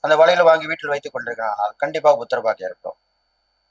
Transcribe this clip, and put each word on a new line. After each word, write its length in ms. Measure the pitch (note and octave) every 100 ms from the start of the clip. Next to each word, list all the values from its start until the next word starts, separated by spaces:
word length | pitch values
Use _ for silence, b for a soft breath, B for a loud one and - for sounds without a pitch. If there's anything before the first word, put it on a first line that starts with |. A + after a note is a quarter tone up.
அந்த 100 | D3 D#3
வளையலை 280 | E3 F3
வாங்கி 220 | E3 D#3+ D#3
வீட்டில் 260 | E3 D3
வைத்துக் 200 | C#3+ D3
கொண்டிருக்கிறானால் 640 | B2 A#2 A#2 A2+ G#2 G#2 -
கண்டிப்பாக 400 | D3 D#3 D3+ C#3+
புத்திர 240 | A#2+ A#2
பாக்கியம் 300 | A2+ G#2 F#2
ஏற்படும். 280 | - F2+ - _ _ _ _ _ _ _